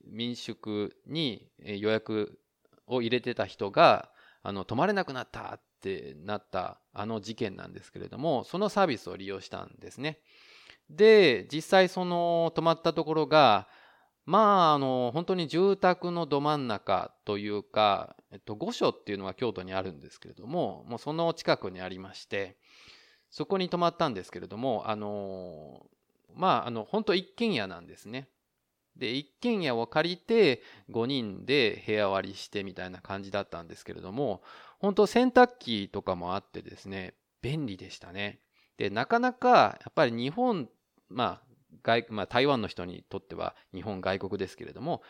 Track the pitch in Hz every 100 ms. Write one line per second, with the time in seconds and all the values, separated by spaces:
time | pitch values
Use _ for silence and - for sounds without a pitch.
0 | - 107 120 117 - - 110 104 104 -
1 | - 156 143 101 - _ 76 98 104 110
2 | - 107 104 - _ _ _ _ - 127
3 | 117 123 123 117 98 - 101 98 160 104
4 | - _ - _ - 101 92 117 185 196
5 | 143 131 113 - 110 - _ _ 98 87
6 | 67 73 95 104 _ 92 90 92 _ 101
7 | 107 110 101 110 107 92 90 92 - 98
8 | 95 - 160 127 - 175 202 202 185 110
9 | - 92 95 98 - 92 92 - 92 117
10 | 147 151 _ _ - - - - _ 151
11 | 214 220 170 107 101 151 - 190 180 185
12 | 180 175 170 170 165 165 165 160 - 170
13 | 151 156 139 151 131 101 - - - _
14 | _ _ - 190 208 196 165 147 135 127
15 | 120 143 175 185 156 156 196 190 185 175
16 | 175 170 151 143 147 151 123 101 - 92
17 | - _ - 104 104 104 - 107 107 92
18 | - - _ 101 - 107 196 240 151 -
19 | - 98 95 - 120 92 92 95 95 73
20 | 73 - - - 107 170 117 76 67 117
21 | 143 160 165 160 - 143 101 92 92 92
22 | 92 - - 101 95 - _ - - -
23 | _ _ _ - 151 190 180 175 170 165
24 | 160 98 90 90 92 104 131 107 107 107
25 | 104 104 98 95 90 80 76 - - _
26 | _ _ _ 120 180 123 123 117 104 208
27 | 214 185 185 - 233 147 95 87 87 90
28 | 101 127 139 _ _ _ _ _ _ -
29 | 117 131 151 - 240 214 151 117 117 156
30 | 170 180 - 226 170 120 - - - 113
31 | 120 139 110 95 95 143 110 - - 107
32 | 101 98 95 95 - 104 98 92 92 92
33 | - 98 98 101 98 85 85 85 - 85
34 | 90 113 135 95 - - - - 202 190
35 | 196 233 254 247 247 - 123 107 98 101
36 | 98 90 87 98 - 90 87 90 98 95
37 | 92 - _ _ 120 156 131 95 98 -
38 | 87 92 101 - _ _ _ - 107 101
39 | 131 233 247 233 247 220 110 - - -
40 | 135 117 127 202 254 190 113 _ _ _
41 | _ 127 104 90 _ _ _ - - 117
42 | - 107 92 120 139 131 101 - 90 87
43 | - 95 - 82 87 - _ 92 107 95
44 | 92 95 95 98 95 - - 76 143 147
45 | -